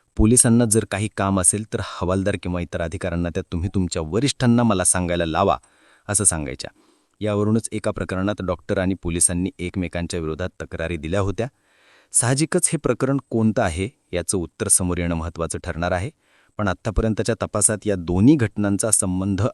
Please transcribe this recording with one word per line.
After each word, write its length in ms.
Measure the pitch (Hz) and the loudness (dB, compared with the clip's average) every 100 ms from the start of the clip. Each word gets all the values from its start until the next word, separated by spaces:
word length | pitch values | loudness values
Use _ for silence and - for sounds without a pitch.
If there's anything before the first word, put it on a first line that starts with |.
| _ - | _ 2
पोलिसांना 500 | 107 123 123 117 117 | 6 6 6 6 4
जर 200 | 113 - | 0 -2
काही 180 | 98 104 - | -4 -4 -2
काम 240 | 98 98 | 0 2
असेल 320 | 90 104 110 | 2 0 -4
तर 60 | 113 | -6
हवालदार 520 | 101 - 87 95 95 98 | -8 -4 0 0 0 -2
किंवा 180 | 90 90 | -4 -4
इतर 200 | 87 85 | -4 -6
अधिकाऱ्यांना 480 | 82 85 92 85 85 | -6 -4 -4 -2 -2
त्या 140 | 87 90 | -4 -4
तुम्ही 180 | 87 90 101 | -4 -2 0
तुमच्या 260 | 90 90 78 | -2 -2 -2
वरिष्ठांना 580 | 95 139 - 123 120 | 0 0 2 4 4
मला 200 | 117 95 | 4 2
सांगायला 420 | 90 92 87 87 82 | 2 2 0 0 0
लावा, 320 | 80 98 71 - _ _ _ - | 2 2 0 -6 _ _ _ -4
असं 160 | 101 | 0
सांगायच्या. 460 | 95 82 71 65 - - _ _ _ _ | 0 0 -4 -8 -12 -16 _ _ _ _
यावरूनच 500 | 104 104 104 113 - | -2 0 2 2 0
एका 200 | 107 107 | -4 -4
प्रकरणात 500 | 98 92 92 98 104 | -4 -4 -2 -2 -2
डॉक्टर 360 | 92 87 - 95 | -4 -4 -2 0
आणि 180 | 92 95 | 0 -2
पोलिसांनी 500 | 85 85 - 87 92 - | -4 -2 0 0 -4 -4
एकमेकांच्या 600 | 90 95 87 87 85 90 | -6 -4 -4 -4 -4 -4
विरोधात 300 | 80 78 92 - | -4 -4 -6 -8
तक्रारी 360 | 76 80 80 85 | -10 -6 -6 -6
दिल्या 220 | 78 95 | -4 -2
होत्या. 280 | 98 90 123 - _ _ _ _ _ | 0 -2 -6 -10 _ _ _ _ _
साहजिकच 560 | - 117 135 160 180 - | -2 0 2 0 0 0
हे 40 | 160 | 0
प्रकरण 400 | - 117 131 139 - | -2 0 0 0 0
कोणतं 320 | 113 110 107 | 2 2 2
आहे 280 | 101 80 95 - _ | 0 -2 -6 -8 _
याचं 240 | 87 85 98 | -4 -2 -4
उत्तर 300 | 80 - 95 | -4 -6 0
समोर 300 | - 90 87 | 2 2 0
येणं 180 | 85 82 | -2 -2
महत्त्वाचं 440 | 82 80 82 85 | -4 -4 -6 -6
ठरणार 280 | 85 78 85 | -8 -4 -2
आहे, 180 | 90 113 - _ _ _ - | -2 -4 -10 _ _ _ -4
पण 100 | 104 | -2
आत्तापर्यंतच्या 680 | 87 117 98 110 107 110 113 | -2 -2 0 0 0 -2 -2
तपासात 360 | 90 104 101 107 107 | -2 0 0 0 0
या 100 | 95 | -2
दोन्ही 400 | 82 90 113 156 | 0 6 6 6
घटनांचा 560 | 110 - 101 98 110 | 2 0 0 0 2
संबंध 520 | - 98 92 95 95 110 | 0 0 -2 0 0 -2